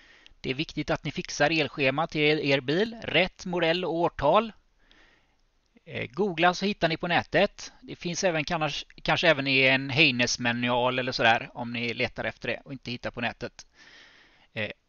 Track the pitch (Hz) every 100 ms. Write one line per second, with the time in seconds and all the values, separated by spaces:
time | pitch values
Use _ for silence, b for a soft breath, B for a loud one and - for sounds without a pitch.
0 | b b b - - 131 165 - 147 156
1 | 156 - - - 147 160 147 - 135 139
2 | 165 156 151 151 139 139 127 160 226 226
3 | - 151 185 - 185 175 165 175 180 165
4 | 170 - 139 190 226 - _ _ b b
5 | b b b b _ _ _ _ - 120
6 | 113 143 208 160 175 175 196 208 165 160
7 | 175 160 - 151 202 - - - - -
8 | 175 170 190 160 147 175 156 - - -
9 | - 156 170 143 139 135 131 131 139 131
10 | 156 123 120 - 120 120 123 123 123 127
11 | 127 123 120 117 - - 120 120 117 117
12 | 117 - 113 - 117 113 - 135 - 120
13 | 110 - 117 - 117 _ - b b b
14 | b b b b b 113 104 -